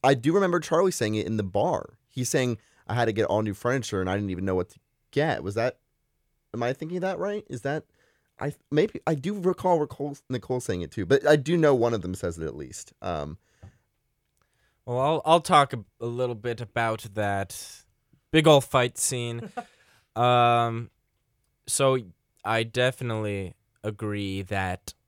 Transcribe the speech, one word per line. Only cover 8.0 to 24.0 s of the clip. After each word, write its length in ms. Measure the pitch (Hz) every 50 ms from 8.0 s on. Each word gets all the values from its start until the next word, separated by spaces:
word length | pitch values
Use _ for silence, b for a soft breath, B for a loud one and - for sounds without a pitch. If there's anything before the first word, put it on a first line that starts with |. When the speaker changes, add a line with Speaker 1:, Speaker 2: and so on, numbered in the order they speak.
| _ _ _ _ _ _ _ _
Speaker 1:
I, 140 | - 147 139 _ _ _
maybe, 320 | 143 147 180 226 - - _ -
I 80 | 165
do 240 | 139 131 180 208 202
recall, 400 | 170 185 180 - - 185 175 160
recall 380 | 147 - - - 143 147 143 - _ _
Nicole 300 | 127 120 - - 127 127
saying 220 | - - 104 87
it 100 | 85 73
too, 160 | - - 95 85
but 200 | 139 139 - 151
I 80 | 151
do 220 | 151 127 143 170 175
know 160 | 160 147 139
one 220 | 123 113 120 117
of 80 | 107 82
them 100 | 90 90
says 240 | 95 - 90 85 85
it 80 | 80
at 100 | 76 60
least. 380 | 73 73 64 - - - - _ _
Um, 360 | - 92 87 78 73 73 78 - b b b b b b b b b b _ _ _ _ _ _ _ _ _ _ _ _ _ _ _ _ _ _ _
Speaker 2:
Well, 140 | - 120 127
I'll, 220 | 131 147 160 156 -
I'll 160 | 156 160 175
talk 320 | 160 - 180 151 139 131 -
a, 100 | 120 101 _ _ _
a 60 | 113
little 300 | 120 120 123 127 123 120
bit 260 | 107 104 120 117 113
about 460 | 120 101 _ 120 117 113 110 110 - 104 98
that 680 | 107 104 101 101 98 98 95 - - - - - - _ _ _ _ _ _ _ _ _ _
big 160 | - 160 156 160
ol' 140 | 151 139
fight 360 | 127 - - 135 123 123 - -
scene. 540 | - - 135 123 120 120 117 117 165 185 -
Speaker 3:
<laughs> 60 | - b b b b b b b b b b _
Speaker 2:
Um, 760 | 113 120 123 123 123 120 120 120 120 117 117 113 117 117 - _ _ _ _ _ _ _ _ _ _ _ _ _ _ _ -
so 320 | - - 139 135 131 131 113 90 - _ _ _ _ _ _
I 200 | 101 113 113 113
definitely 920 | 113 - 123 123 127 127 - 127 120 113 110 107 104 101 98 95 85 - _ _ _ _ _ -
agree 580 | 107 107 101